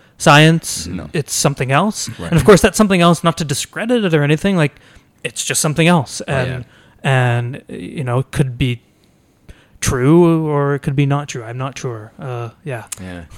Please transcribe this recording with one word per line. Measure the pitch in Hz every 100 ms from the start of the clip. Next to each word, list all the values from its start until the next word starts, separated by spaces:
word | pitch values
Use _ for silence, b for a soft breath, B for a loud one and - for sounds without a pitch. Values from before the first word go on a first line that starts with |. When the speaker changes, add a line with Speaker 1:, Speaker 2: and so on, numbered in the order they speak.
| b -
Speaker 1:
science. | 165 147 156 165 - - 82
Speaker 2:
No. | 92 -
Speaker 1:
It's | 165 -
something | - 156 143 131
else. | 139 202 - - -
Speaker 2:
Right. | 87
Speaker 1:
And | 160
of | 135
course, | 190
that's | 220 -
something | 208 190
else, | 170 170
not | 170 -
to | 151
discredit | 143 - 160 220 247 196
it |
or | 156
anything. | 143 151 202 185
Like, | 147 - b b b _
it's | 151 -
just | - -
something | 160 147 165
else. | 175 123 - -
Speaker 3:
Oh, |
yeah. | 139 123 123 123 b b b
Speaker 1:
And, | 147 131 123 120 120 - -
and, | 127
you | - -
know, | 127 123
it | -
could | - 135 120
be | 131 120 _ _ _ _ _ _ - b b _
true | - 135 131 170 170 160 156
or | 143 143
it | 143
could | - 139
be | 139
not | 143 143
true. | 127
I'm | 113 123
not | 135 135
sure. | 135 113 107 -
Uh, | 135 120 117 -
yeah. | 156 120 - -
Speaker 3:
Yeah. | 92 90 82